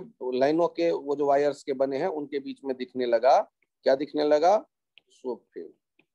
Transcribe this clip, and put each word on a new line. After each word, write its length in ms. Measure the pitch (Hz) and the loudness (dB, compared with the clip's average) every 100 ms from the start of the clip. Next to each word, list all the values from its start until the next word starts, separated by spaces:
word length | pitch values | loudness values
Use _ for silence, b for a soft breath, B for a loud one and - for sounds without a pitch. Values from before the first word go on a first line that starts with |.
| - - 123 127 | -6 -10 -6 0
लाइनों 280 | 135 160 165 | 2 2 0
के, 220 | 165 170 | 0 -2
वो 240 | 156 139 143 | -2 -4 -2
जो 100 | 143 | 2
wires 360 | 143 143 139 | 2 2 -2
के 100 | - | -6
बने 240 | 131 135 135 | -4 -2 -2
हैं 100 | 180 | -4
उनके 300 | 156 143 143 | -6 -8 -10
बीच 200 | 139 131 | -10 -10
में 120 | 135 127 | -8 -8
दिखने 300 | 127 127 123 | -8 -6 0
लगा। 320 | 117 123 170 220 _ _ _ 131 | 2 4 4 2 _ _ _ 0
क्या 80 | 135 | 0
दिखने 280 | 147 151 | 0 -2
लगा? 320 | 151 151 170 214 - _ _ _ _ | 2 4 4 2 0 _ _ _ _
Soap 320 | _ 131 117 _ | _ -10 -10 _
film। 180 | - 78 _ _ _ _ | -18 -18 _ _ _ _